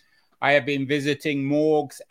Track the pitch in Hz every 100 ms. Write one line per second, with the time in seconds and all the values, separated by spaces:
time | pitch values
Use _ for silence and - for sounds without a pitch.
0 | _ _ _ _ 131 143 135 143 135 147
1 | 139 139 160 143 135 147 156 151 139 -
2 | -